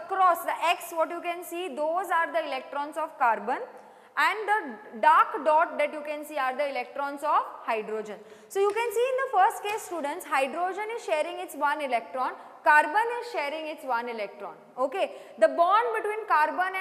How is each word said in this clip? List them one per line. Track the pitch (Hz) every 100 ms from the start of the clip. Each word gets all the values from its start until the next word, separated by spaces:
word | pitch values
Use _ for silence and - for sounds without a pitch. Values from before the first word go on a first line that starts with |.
| -
cross, | 381 370 339
the | 294 -
X, | 320 349 -
what | 330 311
you | 339
can | 349 349
see, | 339 339 370
those | 254 311 349 370
are | 330 320
the | 320
electrons | 302 262 262 285 294 311
of | 311 -
carbon, | 240 214 208 330 508 - - - - -
and | 320 415 403
the | 427 302 214 - 226
dark | 302 339 - -
dot | 285 311 349 262
that | 294
you | 302
can | 302 294
see | 302 294
are | 262 254
the | 285
electrons | 254 247 277 285 285
of | 302 339 - -
hydrogen. | - 226 208 220 208 190 - - -
So | -
you | 403
can | 403 466
see | 415 508
in | 508
the | 539 381
first | 427 -
case, | 415 427
students, | - 349 285 349 302
hydrogen | 285 269 320 359 381 427 466
is |
sharing | - 311 320 359
its | 370
one | 277 285 302
electron, | 277 233 233 262 277 381 - -
carbon | 320 302 302 415 466 480
is | 480
sharing | 381 285 311 311
its | 302
one | 269 233 240
electron. | 226 202 - 185 156 - 254
Okay, | 262 285 302 - - -
the | 320
bond | 269 349 427 480
between | 440 415 427 427
carbon | 311 311 285 370 381